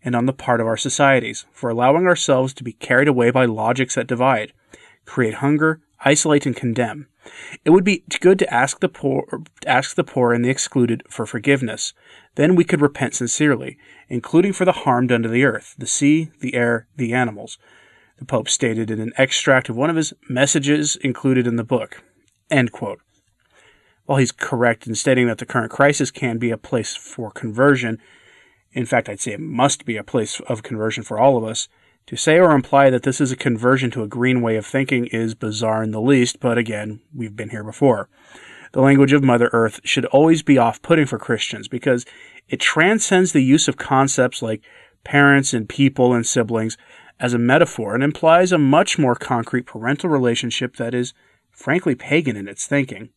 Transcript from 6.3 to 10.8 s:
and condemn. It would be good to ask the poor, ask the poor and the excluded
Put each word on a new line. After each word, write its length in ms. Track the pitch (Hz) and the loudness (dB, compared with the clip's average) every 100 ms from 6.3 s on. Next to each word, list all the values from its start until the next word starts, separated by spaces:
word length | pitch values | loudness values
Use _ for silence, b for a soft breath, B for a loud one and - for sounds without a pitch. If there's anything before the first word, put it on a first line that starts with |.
| 147 139 | 0 0
and 100 | 120 | -4
condemn. 520 | 123 113 117 107 - _ B B B B - | -4 -2 -4 -6 -18 _ B B B B 4
It 60 | |
would 120 | 180 | 4
be 220 | 196 196 - - | 4 -2 -4 0
good 180 | 180 190 | 4 4
to 140 | 196 | 2
ask 260 | 117 135 - | 0 -2 -2
the 80 | 139 | -6
poor, 540 | - 139 135 - - 156 _ - | -4 -4 -4 -4 -10 -12 _ -2
ask 300 | 127 - - | -2 -2 -4
the 80 | |
poor 300 | 156 - 120 | -4 0 2
and 120 | 120 120 | 2 0
the 40 | |
excluded 540 | 131 - - | -2 -2 0